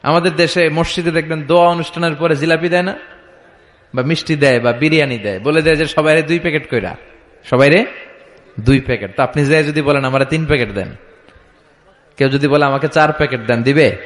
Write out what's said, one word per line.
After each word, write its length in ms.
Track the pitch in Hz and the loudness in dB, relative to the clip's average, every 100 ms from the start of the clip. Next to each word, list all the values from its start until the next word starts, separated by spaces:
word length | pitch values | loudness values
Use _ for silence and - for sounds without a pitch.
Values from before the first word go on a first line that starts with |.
আমাদের 320 | 131 165 175 | 2 2 0
দেশে 340 | 156 170 180 165 | 0 0 2 0
মসজিদে 420 | 156 165 - 170 | 0 -2 -2 -2
দেখবেন 320 | 165 156 160 | -2 -4 -8
দোয়া 260 | 143 175 175 | 0 4 4
অনুষ্ঠানের 460 | 170 156 170 170 | 2 -6 -4 -4
পরে 200 | 147 165 | -2 -2
জিলাপি 340 | 147 160 160 170 | 0 0 0 0
দেয় 120 | 175 | 0
না, 140 | 185 - - - - - - _ _ _ _ | -2 -8 -16 -20 -20 -20 -20 _ _ _ _
বা 80 | 127 | -4
মিষ্টি 320 | 127 160 - | -2 -2 -2
দেয়, 240 | 151 139 123 | 2 2 4
বা 120 | 120 | 0
বিরিয়ানি 460 | 120 151 156 139 117 | 0 2 2 0 -4
দেয়, 220 | 104 95 | -6 -4
বলে 220 | 123 160 | 0 0
দেয় 140 | 160 | 2
যে, 120 | 156 156 | 0 0
"সবাইরে 360 | - 156 156 | 0 2 2
দুই 160 | 151 170 | 0 -4
প্যাকেট 300 | 170 147 - | -2 -6 -4
কইরা, 260 | 120 90 82 - - _ _ - | -6 -6 -12 -20 -20 _ _ -2
সবাইরে 360 | 127 139 175 262 - - - - - - - | 2 6 4 2 -10 -20 -20 -20 -20 -18 -4
দুই 200 | 110 135 | 2 2
প্যাকেট।" 380 | 131 120 98 95 | 0 -6 -6 -2
তো 60 | |
আপনি 220 | 131 147 | -2 0
যেয়ে 180 | 143 156 | 2 2
যদি 180 | 151 151 | 0 -2
বলেন, 240 | 143 143 | 0 0
"আমারে 200 | 131 135 | 0 0
তিন 200 | 135 160 | 0 -2
প্যাকেট 280 | 156 147 113 | 0 0 -2
দেন," 220 | 101 - - - - _ - _ _ _ _ _ _ _ - | -4 -8 -12 -20 -20 _ -20 _ _ _ _ _ _ _ -2
কেউ 120 | 135 | 0
যদি 180 | 139 143 | 2 2
বলে, 180 | 147 | 2
"আমাকে 220 | 143 135 147 | 2 0 0
চার 260 | 156 151 | 2 0
প্যাকেট 320 | 151 151 127 | 0 -4 -2
দেন," 180 | 113 117 | -2 0
দিবে? 340 | 123 143 131 101 | 2 2 2 0